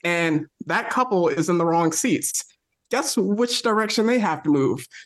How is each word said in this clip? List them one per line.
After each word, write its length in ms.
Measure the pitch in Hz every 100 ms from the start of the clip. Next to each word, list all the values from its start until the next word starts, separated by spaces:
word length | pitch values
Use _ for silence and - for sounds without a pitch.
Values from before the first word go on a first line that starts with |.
| 175
and 400 | 170 165 151 - - -
that 220 | 196 -
couple 380 | 254 254 185 165
is 220 | 156 165
in 80 | 170
the 80 | 165
wrong 260 | 170 160
seats. 540 | 160 254 156 - - - _ _ _ -
Guess 260 | 247 330 233
which 440 | 190 208 240 -
direction 460 | 233 214 214 226 220
they 120 | 247
have 220 | 190 151
to 60 | 151
move? 380 | 143 135 120 - -